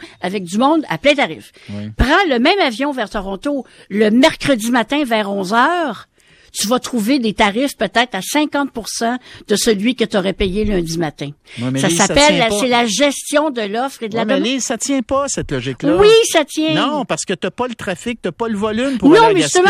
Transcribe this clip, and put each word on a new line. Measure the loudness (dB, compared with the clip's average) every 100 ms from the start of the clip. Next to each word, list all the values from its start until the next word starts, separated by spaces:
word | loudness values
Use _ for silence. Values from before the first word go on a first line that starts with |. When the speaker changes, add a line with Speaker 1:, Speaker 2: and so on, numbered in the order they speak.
| -10 -10
Speaker 1:
avec | -6 -6
du | -4 0
monde | 2 2 0
à | 0
plein | 2 2
tarif. | 0 -6 -16 -20 -14
Speaker 2:
Oui. | -10 -6 -2
Speaker 1:
Prends | 2 2 2
le | 2
même | 2 2
avion | 0 -2 -4
vers | -4 -6
Toronto | -6 -8 -6 -4 -4 -6 -16 -4
le | 0 4
mercredi | 6 4 4 0 0 2
matin | 0 0 0
vers | 0 0 -2
onze | -4 0
heures. | 2 2 2 -2 -6 -14 _ _ _ _
Tu | -6 -2
vas | -2
trouver | -2 -2 0 0
des | 0
tarifs | 2 0 2 -2 -2
peut-être | -2 -2 -2
à | -4
cinquante | -2 -2 0 -2 -4
pour | -6 -10
cent | -4 -4 -4 -10 -10 -4
de | 0
celui | 2 0 0 0
que |
t'aurais | -2 -2 -2
payé | -2 -2 -2 -2
lundi | -2 -2 -4
matin. | -6 -6 -12 -12 -16 -8
Speaker 2:
Ouais, | -4
mais | 0
Speaker 1:
Ça | 0
Speaker 2:
Lise, | 2
ça | 2
Speaker 1:
s'appelle | 4 4
Speaker 2:
tient | 4
Speaker 1:
la, | 2
Speaker 2:
pas. | 0
Speaker 1:
c'est | 2
la | 2 2
gestion | 2 0 0 -2 0 0
de | -2
l'offre | -4 -4 -4 -6
et | -6
de | -4
la |
Speaker 2:
Ouais, | 0
mais | 0
Speaker 1:
demande. | 0
Speaker 2:
Lise, | -2
ça | -4 -4
tient | -2 -2
pas, | -2 -2 -2
cette | -6 -6
logique-là. | -6 -6 -4 0 4
Speaker 1:
Oui, | 6 6 4
ça | 0 -2
tient. | -2 -2 0
Speaker 2:
Non, | -2 -2 -4
parce | -6 -6
que |
t'as | -6 -6
pas | -6 -8
le |
trafic, | -8 -8 -8 -8 -8
t'as | -8
pas | -6 -4
le | -2
volume | -2 -2 -2 2
pour | 6
Speaker 1:
Non, | 6
Speaker 2:
aller | 6
à |
Speaker 1:
mais | 4
justement, | 2 2